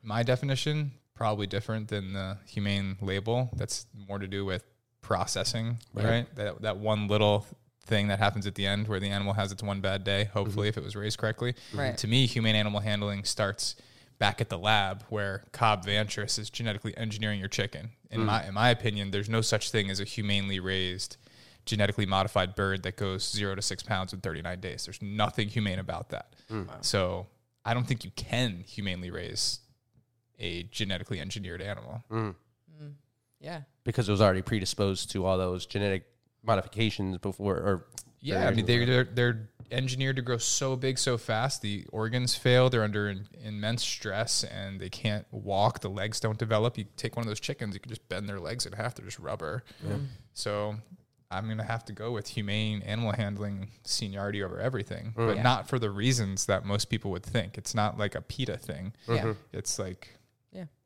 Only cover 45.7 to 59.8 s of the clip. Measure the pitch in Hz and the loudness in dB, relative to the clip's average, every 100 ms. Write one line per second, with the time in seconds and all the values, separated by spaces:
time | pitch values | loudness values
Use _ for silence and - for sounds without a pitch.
45.7 | - 101 98 104 110 113 110 113 110 117 | 4 -4 -2 -2 0 -2 0 2 4 4
46.7 | 113 104 - 117 - 113 107 - - 110 | 0 -10 -6 -6 -4 -4 -4 -6 -6 -6
47.7 | 95 - - _ 92 101 101 85 123 - | -8 -10 -14 _ -6 -4 -6 -6 -4 -6
48.7 | 98 113 - - - - - 80 127 - | -4 -6 -6 -12 -10 -6 -4 -4 -6 -8
49.7 | - - 139 139 - - - - 104 104 | -10 -4 -2 -4 -8 -16 -6 -2 -2 -2
50.7 | 104 - - _ _ _ 95 110 110 107 | -4 -10 -20 _ _ _ -4 -2 -4 -2
51.7 | 113 - 104 110 113 - - 101 107 110 | -4 -6 -8 -4 -4 -4 -4 -2 0 0
52.7 | 104 101 107 117 101 104 101 104 98 95 | -2 -2 -2 0 0 -2 -2 -4 -4 -8
53.7 | - - - 107 98 101 101 95 - 117 | -12 -4 -2 -2 -4 -4 -2 -4 -2 -2
54.7 | 127 104 - 110 110 113 101 123 123 - | -2 -6 -8 -8 0 2 4 4 4 2
55.7 | 127 110 101 117 123 101 95 - 95 98 | -2 0 2 2 2 2 -2 2 0 2
56.7 | 101 - 110 104 90 - 120 101 107 - | -2 0 -2 -2 -6 -2 -2 -2 -8 -4
57.7 | 117 107 - 104 - - - 123 - - | 0 0 0 -2 -4 -8 -6 -4 -4 -6
58.7 | 71 92 - - 117 113 104 - - - | -8 -8 -10 -2 0 0 -4 -8 -8 -6
59.7 | - | -4